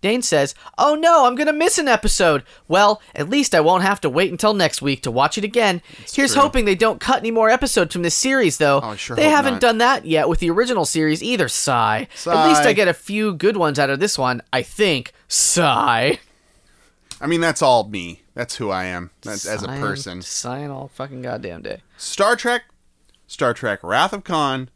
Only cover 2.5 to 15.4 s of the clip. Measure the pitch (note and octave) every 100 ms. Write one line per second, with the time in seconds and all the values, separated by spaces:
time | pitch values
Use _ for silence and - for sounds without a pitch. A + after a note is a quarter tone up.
2.5 | - _ F3 G#3 G#3 - - D3 C#4 C#4
3.5 | F3 D#3 F#3 F#3+ G3+ D3+ C3+ F#3 E3+ G#3+
4.5 | G#3 D#3+ - C#3 C#3 - A#2 D3 - G3+
5.5 | A#3 G#3+ F3 - - - - C#4 A3+ C#4+
6.5 | C4 G3+ F#3+ A3 G3 - C4 A3+ A3+ A3
7.5 | B3+ C#4 - E3+ F3 E3+ - C4 C4+ G3
8.5 | - D3+ C#3 A#2+ G#2 - A#2+ D4+ D4+ C#4
9.5 | A#3+ A#3+ A3 A#3+ C4+ D3+ A#3 C#3 E3 E3+
10.5 | E3+ B3 A#3 D3+ D#3+ D#3 D#3 A3+ A#3+ C3+
11.5 | - - B2 A2+ A2 - - - E3 D#3
12.5 | D3+ D3 G#3+ F#3+ D#3 - G#3 G#3+ E3+ F#3+
13.5 | G#3 E3 C#3+ C#3 C#3 G3+ - B2+ B2 -
14.5 | C3 A#2 - G#3 C#3+ A#2+ _ _ -